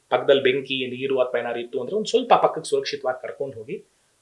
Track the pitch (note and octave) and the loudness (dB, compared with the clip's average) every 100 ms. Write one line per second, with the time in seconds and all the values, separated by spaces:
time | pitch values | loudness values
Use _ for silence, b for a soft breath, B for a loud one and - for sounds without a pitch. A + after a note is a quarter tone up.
0 | - B2+ C#3 C#3 B2+ C#3+ C3 C3+ B2 B2 | -2 0 4 4 4 0 -2 -4 -4 -4
1 | C3+ C3 B2 A#2+ A#2+ A#2 A#2+ C3 B2 G#3 | -2 0 2 0 -2 -4 -6 -6 -4 -4
2 | G#3+ - - F#3 - - - C#3 C3+ C#3+ | 0 0 4 6 4 0 -2 -2 -2 -4
3 | B2+ C3 C3+ - C#3 A2+ A2 G3 - _ | -4 -4 -6 -10 -10 -10 -12 -12 -14 _
4 | _ _ | _ _